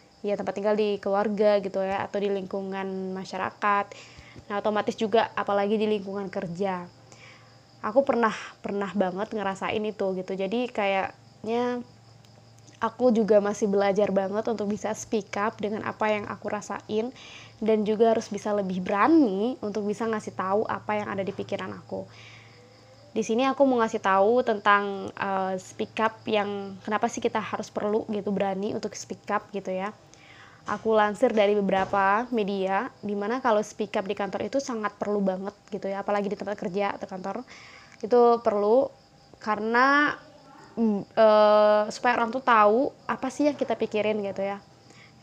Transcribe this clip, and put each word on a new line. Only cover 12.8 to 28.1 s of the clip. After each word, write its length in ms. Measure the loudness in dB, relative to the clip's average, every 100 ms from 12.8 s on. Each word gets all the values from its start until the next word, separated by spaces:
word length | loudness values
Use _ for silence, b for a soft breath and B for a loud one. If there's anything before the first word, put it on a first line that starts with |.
aku 280 | -6 2 4 4
juga 240 | 6 4
masih 320 | 4 0 0
belajar 400 | 2 2 2 2
banget 320 | 2 0 -2 -4
untuk 160 | -4 -4
bisa 240 | -4 -6
speak 440 | -8 -4 -4 -4 -4
up 200 | -4 -2
dengan 240 | -6 -4 -6
apa 240 | -2 0
yang 160 | 0 -4
aku 240 | -8 -6
rasain 600 | -8 -8 -10 -6 -4 -4 -8 B B B B
dan 140 | 0 2 2
juga 240 | 4 4 2
harus 120 | -2
bisa 240 | -6 -4
lebih 320 | -2 -2 -4
berani 720 | -2 2 6 6 6 2 -2 -4
untuk 240 | -6 -4 -4
bisa 160 | -2
ngasih 320 | -2 -4 -6 -6
tahu 280 | 0 0 0
apa 320 | -4 -4 -4
yang 80 | -4
ada 160 | -4
di 80 | -6
pikiran 400 | -6 -6 -6 -6 -10
aku. 280 | -10 -10 -10 B B B B B B B B -20 -10
Di 160 | -4 -2
sini 180 | 0
aku 220 | 0 4 4
mau 160 | 4
ngasih 180 | 2 0
tahu 460 | 2 4 4 4 2
tentang, 640 | 2 4 4 2 -6 -8
eh, 460 | -8 -4 -2 -2 -4
speak 380 | -8 -10 -8 -2
up 240 | -2 -2 -2
yang 480 | -2 -2 -6 -8 -12 -4
kenapa 240 | -2 -2
sih 100 | -2
kita 220 | -2 -2
harus 260 | -6 -8 -8
perlu 320 | -4 -2 -2
gitu 220 | -2